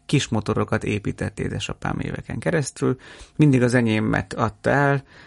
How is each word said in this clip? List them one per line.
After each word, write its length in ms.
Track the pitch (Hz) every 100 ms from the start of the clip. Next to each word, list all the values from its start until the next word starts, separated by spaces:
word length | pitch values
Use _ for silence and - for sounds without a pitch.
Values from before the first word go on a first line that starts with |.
| -
kis 220 | 143 -
motorokat 560 | 110 107 107 107 110
épített 560 | 107 104 101 101 98 -
édesapám 600 | 95 104 - - - -
éveken 400 | - - - 127
keresztül. 580 | 160 165 135 - 131 127 - - - -
Mindig 260 | 151 131
az 100 | 123
enyémet 600 | 123 117 107 110 101 101
adta 360 | - 113 - 123
el, 340 | 135 143 139 - -